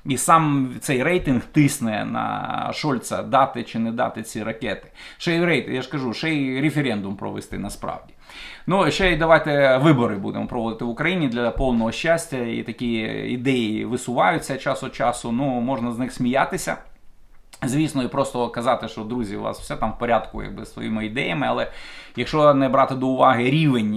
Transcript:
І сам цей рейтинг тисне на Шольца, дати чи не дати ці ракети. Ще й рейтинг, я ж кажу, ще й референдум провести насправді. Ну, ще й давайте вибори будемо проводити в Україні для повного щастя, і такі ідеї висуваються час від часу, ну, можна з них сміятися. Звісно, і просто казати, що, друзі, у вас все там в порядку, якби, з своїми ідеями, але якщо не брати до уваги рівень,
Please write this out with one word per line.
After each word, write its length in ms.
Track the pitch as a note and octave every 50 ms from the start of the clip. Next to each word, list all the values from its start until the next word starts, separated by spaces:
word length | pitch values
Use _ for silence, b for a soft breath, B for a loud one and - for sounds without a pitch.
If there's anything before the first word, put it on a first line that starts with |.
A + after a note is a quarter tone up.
| B
І 100 | C#3+ C3+
сам 540 | B2+ - F3+ E3 D#3+ D#3 D3+ C#3+ C#3 C3 B2+ A#2+ A2+
цей 220 | - - C#3 B2
рейтинг 420 | C3 E3 F3+ F3+ - D3+ B2+ A2+ -
тисне 600 | - - D3+ D3 C#3 - - A#2 A2+ G#2+ G#2+ A2
на 640 | A2+ A2+ A2+ A2+ A2 G#2+ G2+ G2 - - - - -
Шольца, 500 | - - - D3+ B2+ A2+ - - A2 F#2
дати 400 | G#2 G#2+ B2 C3 C3+ C3 - B2
чи 160 | A#2 - - A2+
не 140 | A2+ A2+
дати 300 | A2+ A#2+ B2 A#2 - A2+
ці 200 | A2 - - A2
ракети. 500 | G#2+ A2 A2+ - B2+ G#2+ F#2+ - - - B B B B B B
Ще 180 | - F3 E3
й 80 | E3 F3
рейтинг, 320 | F3 D#3+ B2+ - - B2
я 60 | C3
ж 80 | B2+ -
кажу, 220 | - C#3+ C3 A#2+
ще 180 | G#2+ - - D#3+
й 300 | D#3+ D3 C#3 C3 C3 C3
референдум 560 | D3 D#3 C#3+ D3+ C#3 B2+ A2 G#2 F#2+ G2 G2+
провести 420 | G2 G#2+ G#2 G2+ G#2 - - - G2
насправді. 560 | G2 G2+ - - - - - - - - - B B B B B B B B B B
Ну, 240 | - F3+ G3+ F3 D3
ще 220 | D3 - G3 F3+
й 40 | E3+
давайте 600 | D#3 E3 D#3+ E3 D3+ D#3 D#3 D3 C#3+ C#3 C3+ C3
вибори 400 | C3 C#3 E3 D3 B2 A#2+ G#2+ G#2
будемо 300 | G2 G2+ G#2+ G2+ G#2+ G#2+
проводити 380 | A2 B2 B2 A2+ A2+ A2 - A#2
в 40 | A#2+
Україні 400 | A#2 - D3+ E3+ F#3+ F3+ D3+ B2
для 220 | A2+ A#2+ A#2+ A#2
повного 420 | - C3+ C3+ C3 A#2+ A2+ A2 A2+
щастя, 440 | - - - D#3+ E3+ D#3+ - - C#3 B2+
і 240 | A#2+ A#2 A2+ A2+
такі 300 | G#2+ - A2 - B2 A#2+ A#2 A2 A2 A#2 G#2+ G#2+ G#2+ A2+
ідеї 560 | A#2+ B2 A#2+ C3+ C3 B2 A2+ G#2 G#2+ G#2+ G#2+
висуваються 760 | G#2+ A#2+ B2 - B2 A#2+ C#3+ F3 F#3 E3 D3+ - - C3+ B2+
час 240 | - C#3+ C3+ -
від 120 | C3+ A#2 -
часу, 380 | - - A#2+ A#2+ - - B2
ну, 280 | A#2 A#2+ C#3+ C#3 B2 B2
можна 320 | A#2 B2+ C#3 A2+ A#2 A#2+
з 60 | A#2 A#2
них 140 | C3 A#2+
сміятися. 640 | - - B2+ A#2+ B2+ - - - - E3+ - - - - - - - - - - - - - - - - - - - -
Звісно, 400 | C3+ B2 B2+ D3+ D#3+ C#3+ - C3+
і 60 | B2 -
просто 400 | - C#3 C3 C3 - B2 A#2+ A2+
казати, 400 | - A#2+ A#2 C3 A#2+ - A2 G#2+
що, 140 | - A#2
друзі, 340 | G#2 G#2+ B2 B2 A2+ G2 G#2
у 60 | G#2
вас 180 | G#2+ G#2 G2+ -
все 160 | - - -
там 140 | - A#2+ G#2+
в 80 | A2 -
порядку, 440 | A#2+ A#2 A2+ A2 - - - G#2+
якби, 220 | G#2 G2+ G2+ G#2+ G#2+
з 80 | -
своїми 340 | - A2+ A2+ A2+ A2 A2 A2
ідеями, 400 | G#2+ A2 C#3+ D#3+ F3 E3+ D3+ C3 A#2+
але 200 | A#2+ B2 A#2 - B B B B B B B B B
якщо 380 | A#2 A#2+ - - D#3 D3+ D3 C#3+
не 140 | C#3 C3+ C3
брати 260 | C3+ C3+ C3 - C3+
до 120 | C3 C3
уваги 440 | C3 C3 C3 C3 C3 B2 A#2 A#2+ C3
рівень, 440 | C#3+ D#3+ D#3+ D3 B2+ A#2 G#2+ G#2+ G#2+